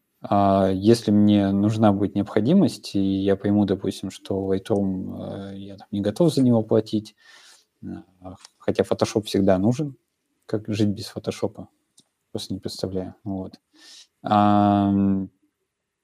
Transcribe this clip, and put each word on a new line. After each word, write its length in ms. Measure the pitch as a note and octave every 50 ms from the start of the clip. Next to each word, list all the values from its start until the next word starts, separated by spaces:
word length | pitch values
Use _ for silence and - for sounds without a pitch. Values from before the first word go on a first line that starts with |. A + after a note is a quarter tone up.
| _ _ _ _
А 480 | - - G#2 G2+ G2+ G2 G2 G2 F#2+ F#2+
если 400 | G2 F#2+ G2 A2 A#2 A#2 - A2
мне 400 | G#2 G#2 G#2 G#2 G#2 G#2 G2+ G2
нужна 400 | G2 G2 G#2 G#2+ A2 A2 A2+ G#2
будет 220 | G2+ G2+ G#2 - -
необходимость, 800 | G2 G2 - - A2 G#2 C3 F3+ G3 D#3 A2 - - - - -
и 60 | G2+
я 360 | G2 G2 F#2+ F#2+ G2 G2 G2
пойму, 280 | - - G#2 G#2 G#2 G2+
допустим, 460 | F#2+ F#2+ G2 - F#2+ - - - F#2+
что 420 | - - - - G2+ F#2+ G2 F#2+
Lightroom, 1000 | F#2+ G2 - - G#2+ G2+ G2+ F#2+ F#2+ F#2 F#2+ G2 F#2+ G2 G2 G2+ G2+ G2+ G2 G2
э, 60 | G2 G2
я 180 | G2 G2 G2
там 100 | F#2+ - _
не 80 | G2+ G2+
готов 320 | G2 G#2 G2+ - F3 D#3 B2+
за 80 | C3+
него 200 | C3 B2 A#2 A2+ A2
платить, 500 | - A2+ A2 G#2+ - A2+ G#2+ G#2+ - - _ _ - - - - - - _ _ _ _ _
э, 40 | - F#2+ F#2 F#2 - _ _ _ F#2 F#2 F#2+ - - - _ _
хотя 240 | - G#2 G2+ -
Photoshop 400 | A2 - - - A2+ - - A2
всегда 340 | - - - G2 G2 G2 F#2+ F#2
нужен, 380 | G2 A#2 B2 D#3 D3+ C#3+ C3+ - _ _ _ _ _ _ _ _ _
как 200 | - A2 G#2 G#2+ -
жить 200 | G#2+ G#2 A2 G#2
без 220 | G2 G#2+ - - -
Photoshop, 540 | - - A2 - - A#2 G2+ - - - - _ _ _ _ _ - _ _ _ _ _ _
просто 200 | - G#2+ - -
не 60 | G2 F#2+
представляю. 540 | - G2 - - - F#2+ F#2+ F#2 F#2 F#2+ F#2+ _
Вот. 380 | _ G2+ F#2+ F#2 F#2 F#2 - _ _ _ _ _ - - - - - _ _ _
Ам, 1080 | - - G#2+ G#2 G#2 G#2 G#2 G#2 G#2 G2+ G2+ G2+ G2+ G2 G2 G2 G2 G2 G2 F#2+ F#2+ F#2+ - _ _ _ _ _ _ _ _ _ _ _ _ _